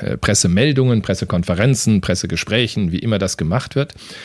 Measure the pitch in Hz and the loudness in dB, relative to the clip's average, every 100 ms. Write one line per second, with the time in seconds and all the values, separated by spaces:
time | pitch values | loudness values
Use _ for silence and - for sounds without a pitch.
0 | - - - 98 87 90 147 131 131 113 | -6 -2 0 2 4 4 4 4 2 2
1 | 95 - 92 87 85 87 123 127 - 104 | 0 -2 0 0 0 2 2 2 2 2
2 | - 87 - 82 - 110 117 110 87 85 | 2 -2 -2 -6 -2 0 0 -2 -2 -2
3 | 117 104 95 - 80 113 - 135 143 - | -2 0 -2 -2 -2 -2 -2 -4 -4 -8
4 | - - | -20 -18